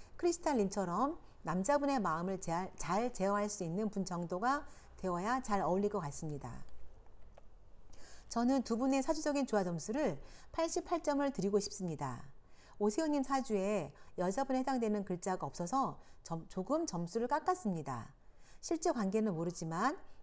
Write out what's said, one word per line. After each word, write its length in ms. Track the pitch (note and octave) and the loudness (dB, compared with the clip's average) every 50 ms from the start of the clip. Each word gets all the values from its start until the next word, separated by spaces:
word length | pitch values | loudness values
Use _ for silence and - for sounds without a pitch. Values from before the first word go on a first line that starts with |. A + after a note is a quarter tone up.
| - - - | -16 -14 -6
크리스탈님처럼 1000 | - - F4 E4+ - - D#4+ C#4+ A#3 G3+ F#3+ - G#3 F#3+ F3+ E3+ G3 B3+ C#4+ E4+ - - - - - | 0 2 2 2 2 2 2 4 4 4 2 2 0 0 0 2 2 2 2 0 -2 -10 -16 -16 -8
남자분의 580 | - E3+ D#3 F3+ F#3+ - C#4+ C#4+ C#4 C#4+ C#4 C4 | -4 -2 0 2 4 4 4 4 4 4 4 4
마음을 420 | G3 E3+ D#3 E3 F3 F#3+ G3 F#3 | 4 2 2 0 0 -2 -2 -2
제할, 280 | - - E3 E3+ F#3+ - - | -2 0 0 0 -2 -2 -6
잘 380 | - - D#3 F3 G#3 A#3+ B3 A#3+ | -4 -2 0 2 2 2 0 0
제어할 340 | - F#3 G3 G3+ G#3 G#3 G#3 | 2 2 4 4 4 2 0
수 160 | G#3 - F#3 | -2 -2 -2
있는 240 | E3 D#3+ G3 A3 G#3 | -2 0 0 0 0
분 160 | - G3 F#3 | 0 -2 -2
정도가 640 | - F3 E3+ F3 E3+ F#3 F3+ A3 B3 C#4 D4 D4 - - - - - - - | -2 -2 -2 -2 -2 -2 0 2 2 2 2 0 -6 -14 -16 -18 -18 -10 -4
되어야 420 | - F#3+ F3 F3 F#3 A3 B3+ C4 | -2 -2 0 0 0 0 0 0
잘 220 | B3+ - G#3 G3 | 0 2 2 2
어울릴 260 | E3 D#3 F3+ F#3+ G3+ G#3 | 4 4 4 4 2 2
것 120 | G3+ G3 | 0 0
같습니다. 640 | D#3+ C#3+ C#3 - D#3+ D#3 D3 C3+ - A#2+ B2 - - - - - - - - - - - - - - - - - - - - - - - - - - - - - - - - - - - | -2 -4 -4 -4 -4 -4 -6 -6 -6 -8 -8 -6 -6 -4 -4 -4 -4 -6 -8 -10 -16 -16 -14 -14 -14 -14 -16 -16 -16 -16 -16 -16 -18 -16 -16 -14 -14 -12 -12 -12 -12 -12 -12 -14 -8 -4
저는 340 | - A#3 A#3+ B3 C4+ C4+ | 0 2 4 6 6 4
두 140 | A#3 - A3+ | 4 2 2
분의 260 | G#3+ C4 C4+ C4+ C4+ | 2 4 4 4 4
사주적인 440 | C4 - D#4 D#4 D4+ D4+ C#4+ C#4+ C4 | 4 2 2 2 2 2 2 2 2
조화 180 | - - G#3 F#3+ | 2 2 2 2
점수를 560 | F3+ F3 D#3+ - - A3 C#4+ D4+ - - - - - - - - - | 2 0 -2 -2 -2 0 2 2 2 0 -2 -6 -12 -16 -16 -16 -8
팔십팔 500 | - - E4 E4 - F#4 F4 - F4+ D#4+ | -2 -2 0 0 0 0 0 0 0 0
점을 280 | - D4+ C#4+ C#4 C#4+ C#4 | 2 2 2 4 2 2
드리고 300 | C4+ - - G3+ G3+ G#3 | 2 0 2 4 4 2
싶습니다. 640 | G3 - - - F#3 F3 D#3 C#3+ D3+ C3 B2 C3 - - - - - - - - - - - - | 2 0 -4 -4 -4 -4 -2 -2 -4 -4 -4 -6 -10 -12 -14 -16 -18 -20 -20 -20 -20 -12 -4 0
오세훈님 440 | G#3 G#3+ G#3 - D#4+ D4+ D4 C#4+ | 0 2 2 2 2 2 2 2
사주에 720 | C4 B3+ C#4 C4+ B3 - A3 G3 F#3+ G3+ G#3+ G3 D3+ C3+ - - - - - - | 2 2 0 0 0 2 0 2 2 2 2 0 0 -4 -8 -14 -16 -10 -4 -2
여자분에 420 | F3 F#3 F#3+ - - C4 C4 B3+ | 0 0 2 0 0 2 2 0
해당되는 440 | C4 C#4 C4 B3+ A#3 G#3+ G#3 G#3 G3 | 2 2 2 2 2 2 2 0 0
글자가 420 | - F#3 F3 - F#3+ F#3 F#3 - | -2 -2 -2 0 0 0 0 -2
없어서 540 | C#3 - - F3 F3 A#3+ C4+ C4 F3 C#3 - - - - - | -4 -4 -4 -2 0 2 2 2 0 -2 -6 -12 -18 -18 -14
점-, 240 | - - E3 E3 D#3 - | -10 -6 -6 -6 -6 -6
조금 380 | - F#3 F#3 - C#4 D#4+ E4+ | -6 -4 -2 0 0 0 0
점수를 400 | D4+ - E3+ E3+ E3 - A3+ A#3 | 0 -2 -2 -2 -2 -2 -2 0
깎았습니다. 840 | B3 C#4+ D#4 D4+ - - - - G#3 F3+ D#3+ D3 C#3 C3 A#2 G#2+ - - - - - - - - - - - | 0 0 0 2 0 0 0 0 -2 -2 -2 -2 -4 -4 -6 -6 -10 -14 -18 -20 -20 -20 -18 -18 -18 -16 -8
실제 320 | - - E4+ D#4+ - F4+ | -4 -4 -2 0 2 2
관계는 420 | C#4+ A#3+ G3+ F#3+ F#3 A3 G#3+ A3 F3 | 2 2 2 2 2 2 2 2 2
모르지만 640 | D#3 E3+ F3 F3 - E3+ D#3+ D#3+ E3+ G#3+ - A#3 - - - - - | 0 0 -2 -2 -4 -4 -2 0 2 2 2 0 -2 -8 -12 -14 -14